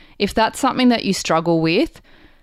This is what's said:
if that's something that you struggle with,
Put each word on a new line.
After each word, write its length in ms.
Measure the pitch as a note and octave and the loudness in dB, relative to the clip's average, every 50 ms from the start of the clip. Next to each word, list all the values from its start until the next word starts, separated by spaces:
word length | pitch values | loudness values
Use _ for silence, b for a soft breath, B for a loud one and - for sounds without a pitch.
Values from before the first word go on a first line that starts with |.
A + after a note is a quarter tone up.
| B B B B | B B B B
if 160 | G3+ G3 - | -6 -2 0
that's 240 | - A3 - - - | 0 0 0 -2 -2
something 300 | - B3+ - - A#3+ B3 | -2 -2 0 2 2 2
that 160 | A#3+ A3+ - | 2 2 0
you 80 | - F#3 | -2 -4
struggle 480 | - - - E3 D#3+ E3 E3+ E3 E3 | -4 -2 -2 -2 0 0 0 0 2
with, 400 | D#3+ D#3+ E3 F3+ E4+ - - - b b b b b b b b | 2 2 2 2 0 -2 -4 -12 b b b b b b b b